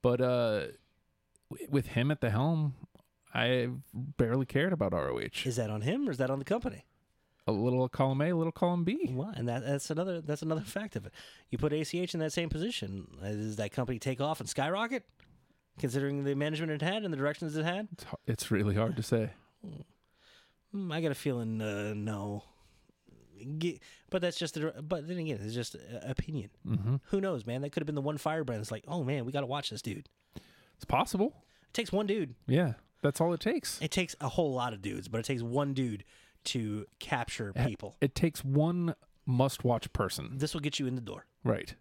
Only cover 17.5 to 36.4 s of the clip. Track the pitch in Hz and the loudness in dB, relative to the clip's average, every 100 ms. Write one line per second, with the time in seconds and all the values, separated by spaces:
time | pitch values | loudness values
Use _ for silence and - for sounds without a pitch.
17.5 | 156 160 185 214 - - - - 113 - | 0 0 0 -4 -10 -12 -8 -4 -4 2
18.5 | 107 104 101 113 120 113 113 107 - _ | 4 4 4 2 0 2 2 0 -6 _
19.5 | _ 190 - - _ _ _ _ - _ | _ -14 -14 -16 _ _ _ _ -20 _
20.5 | _ _ 202 180 156 165 135 147 120 113 | _ _ -6 -2 0 0 2 0 0 0
21.5 | 110 107 101 104 107 104 104 104 104 - | 0 0 0 -2 -2 -2 -4 -4 -6 -8
22.5 | _ _ _ _ _ - 57 58 90 131 | _ _ _ _ _ -20 -20 -20 -14 -8
23.5 | 151 170 147 - - _ 185 175 - 165 | -2 -2 -4 -14 -20 _ 0 0 0 -4
24.5 | 160 156 117 151 175 151 180 156 120 107 | -2 -4 -4 -4 -4 -2 -4 -2 -2 -2
25.5 | 117 117 - 65 117 - 131 - 151 101 | -4 -4 -8 -12 -10 -4 -2 -2 -4 -6
26.5 | _ - 110 104 135 - 196 190 143 110 | _ -2 0 2 -2 0 0 2 -2 -2
27.5 | 123 143 175 151 147 139 151 156 160 131 | -4 -2 -2 -2 0 0 0 0 0 -2
28.5 | 113 104 110 - 170 127 143 117 143 127 | -4 -4 -6 -4 -2 0 0 0 -2 -2
29.5 | 143 - 107 - - - _ _ - - | -2 -4 -6 -6 -6 -10 _ _ -18 -18
30.5 | - _ _ - 135 - 185 240 - _ | -20 _ _ 2 2 4 2 2 0 _
31.5 | _ _ - 220 190 208 214 156 120 - | _ _ -4 0 0 2 0 -2 -6 2
32.5 | 135 170 110 _ _ 147 - 165 170 214 | 4 4 0 _ _ 2 4 2 4 0
33.5 | 302 - - 160 - 180 - 131 - 156 | 0 -2 -4 0 0 0 -2 -2 2 2
34.5 | 127 123 107 95 101 95 113 113 127 117 | 2 -2 -4 -6 -6 -4 -4 0 -2 0
35.5 | 127 143 135 127 104 - - - _ | 0 2 2 0 -2 -10 -20 -20 _